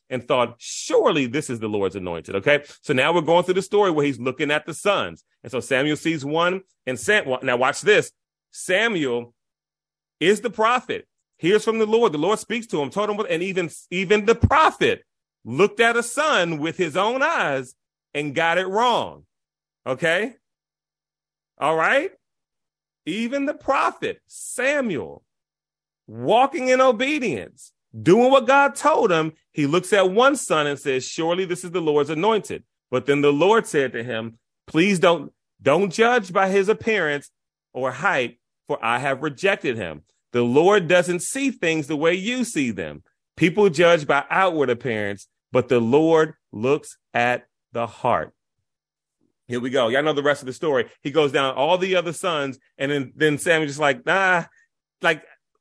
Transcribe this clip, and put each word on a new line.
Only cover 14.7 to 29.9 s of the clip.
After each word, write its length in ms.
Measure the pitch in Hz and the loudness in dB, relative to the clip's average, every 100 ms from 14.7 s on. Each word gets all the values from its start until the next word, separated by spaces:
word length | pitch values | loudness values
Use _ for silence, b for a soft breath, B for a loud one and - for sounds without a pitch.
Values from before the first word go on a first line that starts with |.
| - 135 95 _ _ _ _ 110 | 2 0 0 _ _ _ _ -6
looked 340 | 127 202 208 | 0 2 2
at 160 | 233 233 | 2 2
a 60 | |
son 560 | 233 - 302 240 170 156 | -2 -2 0 2 0 -2
with 200 | 160 - | -4 -4
his 200 | 170 143 | -4 0
own 240 | 208 262 | -2 0
eyes 540 | 294 311 175 135 127 - _ _ _ | -2 0 -2 -4 -6 -16 _ _ _
and 220 | 143 151 | -8 -6
got 240 | 143 165 170 | -2 0 0
it 80 | 190 | 0
wrong. 640 | 196 247 208 98 71 _ _ _ _ _ _ - | 0 2 0 -2 -8 _ _ _ _ _ _ -8
Okay? 480 | 127 165 170 233 - _ _ _ _ _ _ _ _ _ _ _ - | -4 0 0 -2 -8 _ _ _ _ _ _ _ _ _ _ _ -4
All 160 | 143 160 | -2 0
right? 340 | 170 254 370 - _ _ _ _ _ _ _ _ - | 2 0 -2 -8 _ _ _ _ _ _ _ _ -10
Even 400 | 190 233 277 277 | -6 -4 -4 -4
the 80 | |
prophet, 640 | 294 - 277 330 - 117 87 _ | -4 -2 0 0 -4 -8 -8 _
Samuel, 960 | - - - 254 294 247 147 80 69 _ _ _ _ _ _ _ _ - | -18 -12 -6 -2 -2 -2 -4 -8 -14 _ _ _ _ _ _ _ _ -18
walking 640 | 110 127 214 269 302 254 | -6 0 2 2 0 2
in 120 | 254 | 4
obedience, 880 | 262 220 262 302 240 117 82 - - _ _ 113 | 4 2 0 -2 -2 -4 -8 -18 -20 _ _ -2
doing 300 | 107 208 247 | 4 6 6
what 160 | 269 233 | 4 4
God 260 | 277 277 | 4 2
told 380 | 277 294 269 233 | 0 0 2 2
him, 220 | 170 156 - _ | 2 -2 -6 _
he 160 | - 143 | -4 0
looks 260 | 165 175 | 0 2